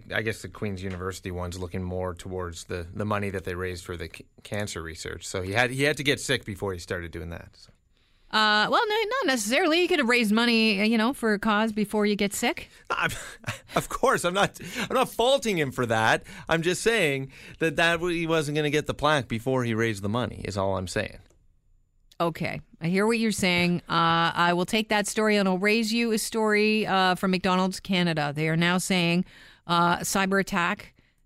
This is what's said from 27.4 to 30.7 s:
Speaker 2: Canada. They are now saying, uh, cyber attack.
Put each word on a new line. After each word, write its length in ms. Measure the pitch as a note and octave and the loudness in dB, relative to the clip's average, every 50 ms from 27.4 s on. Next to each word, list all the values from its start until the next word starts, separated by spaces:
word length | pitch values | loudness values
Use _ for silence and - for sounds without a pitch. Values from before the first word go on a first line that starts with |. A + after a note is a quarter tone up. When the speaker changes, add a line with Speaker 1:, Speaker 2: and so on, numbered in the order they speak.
| - F#3+ F3+ F#3 F#3 F#3+ F#3 - | 2 2 2 2 2 0 -2 -4
Speaker 2:
Canada. 540 | - - G3 F3+ F3 F3 E3 D#3+ D3 D3 C#3+ | -4 -2 0 2 2 2 0 0 -2 -2 -2
They 140 | D3+ D#3 D#3+ | -2 0 0
are 80 | D#3+ | 2
now 200 | D#3+ E3+ F3 F3+ | 2 2 2 2
saying, 460 | F#3 - - G3 F3+ E3+ E3+ E3+ F3+ F#3 - - - - - - _ - | 2 0 2 2 2 2 2 2 2 0 -2 -8 -20 -20 -20 -20 _ -4
uh, 320 | - F3 E3+ F3 F3 F3+ - | 0 2 4 4 4 2 0
cyber 380 | E3+ - - G3+ F#3+ F#3+ G3 G3 | 0 0 0 0 2 2 2 2
attack. 520 | F3+ - G3+ F#3 E3+ F3 | 0 0 0 0 0 -2